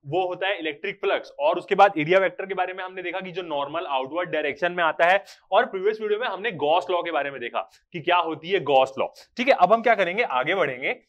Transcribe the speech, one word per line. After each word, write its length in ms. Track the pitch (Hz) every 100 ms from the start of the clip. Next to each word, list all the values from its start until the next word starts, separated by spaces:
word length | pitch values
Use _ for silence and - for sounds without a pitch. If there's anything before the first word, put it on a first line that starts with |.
| 143
वो 200 | 175 180
होता 220 | 170 190
है 100 | 190
इलेक्ट्रिक 420 | 156 - 196 196
फ्लक्स। 320 | 196 151 - -
और 200 | 147 175
उसके 160 | -
बाद 240 | 190 196 160
एरिया 200 | 151 190
वेक्टर 280 | 185 - 190
के 80 |
बारे 200 | 185 180
में 100 | 185
हमने 180 | 185 185
देखा 180 | 175 180
कि 120 | 185
जो 100 | 175
नॉर्मल 420 | 175 147 139 160 175
आउटवर्ड 420 | 131 135 160 175
डायरेक्शन 420 | 151 147 143 175
में 120 | 180
आता 220 | 165 156 165
है। 160 | 196 - - _
और 140 | 190 247
प्रीवियस 340 | 196 196 220
वीडियो 200 | 214 208
में 60 | 240
हमने 260 | 185 220 165
गॉस 300 | 147 175 180
लॉ 120 | 180
के 80 | 165
बारे 180 | 156 143
में 100 | 135
देखा 280 | 117 113 95 _ _
कि 60 | 175
क्या 160 | 147 175
होती 320 | 165 151 165
है 100 | 190
गॉस 300 | 143 135 135 -
लॉ। 80 | 92 - - -
ठीक 120 | 247
है, 60 |
अब 180 | 240 180
हम 100 | 226
क्या 120 | 233
करेंगे, 280 | 214 175 196
आगे 320 | 240 127 139
बढ़ेंगे 420 | 190 147 123 151 247